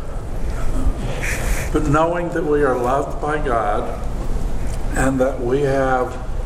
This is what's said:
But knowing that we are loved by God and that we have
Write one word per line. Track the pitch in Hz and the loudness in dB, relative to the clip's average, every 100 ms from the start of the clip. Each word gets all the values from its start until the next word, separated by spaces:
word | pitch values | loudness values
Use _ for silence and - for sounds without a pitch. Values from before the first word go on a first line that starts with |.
| - - - - - - - - - - - - - - - - - | -6 -6 -4 -2 -2 0 0 2 2 0 -2 -2 -2 -2 0 0 0
But | 151 147 | 0 2
knowing | 151 165 175 170 | 2 2 0 -2
that | 160 | -2
we | 147 147 | 0 2
are | 139 123 | 2 2
loved | 120 139 143 - | 2 0 0 -2
by | 151 156 | -2 0
God | 147 117 104 110 - - - - - - - - - - - - | 0 0 0 0 -2 -4 -4 -2 0 0 0 0 0 -2 -2 0
and | 131 131 | 0 2
that | 131 139 | 0 0
we | 120 139 | 0 2
have | 139 135 131 127 117 - - - | 2 2 2 2 0 -4 -4 -4